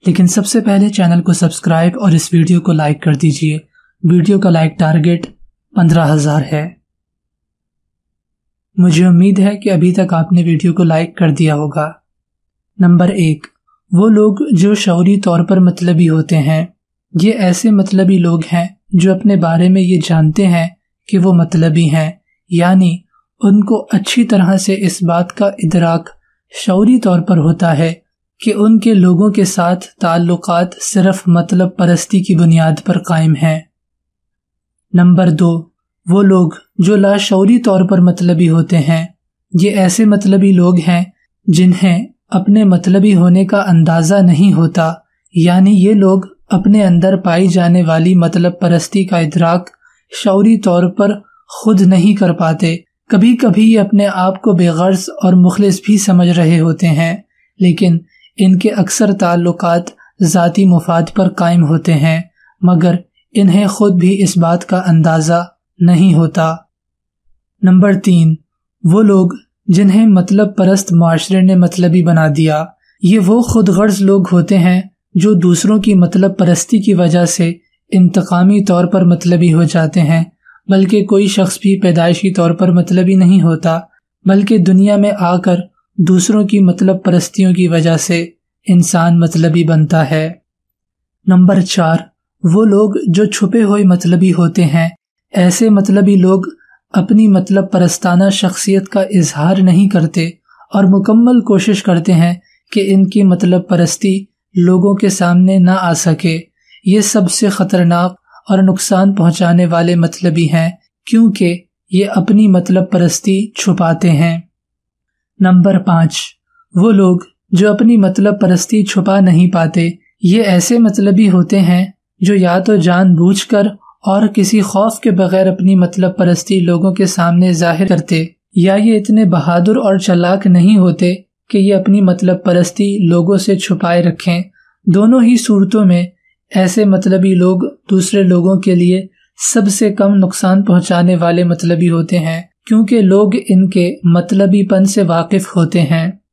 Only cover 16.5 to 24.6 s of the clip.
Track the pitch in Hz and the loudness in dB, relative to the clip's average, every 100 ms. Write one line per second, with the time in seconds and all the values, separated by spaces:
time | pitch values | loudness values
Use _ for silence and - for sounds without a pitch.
16.5 | 160 170 _ _ _ _ 170 190 226 185 | -2 -6 _ _ _ _ -2 -2 0 -2
17.5 | 180 233 208 190 190 190 190 170 170 160 | -2 0 0 2 0 2 2 2 -2 -2
18.5 | 170 175 _ _ 185 180 190 202 196 165 | -4 -4 _ _ 0 0 0 0 0 0
19.5 | 165 180 190 180 180 160 165 156 156 196 | 0 2 2 2 -2 0 0 0 0 0
20.5 | 170 165 _ _ _ - 196 180 175 165 | 0 -2 _ _ _ -4 -2 2 2 0
21.5 | 170 165 156 165 160 156 175 _ _ _ | 0 0 0 0 0 -4 -8 _ _ _
22.5 | 170 175 185 180 175 _ _ _ _ 208 | -2 2 2 2 -2 _ _ _ _ 0
23.5 | 202 202 214 - 190 - - 240 202 175 | 2 0 -4 -2 -4 -2 -2 0 0 0
24.5 | 190 | 0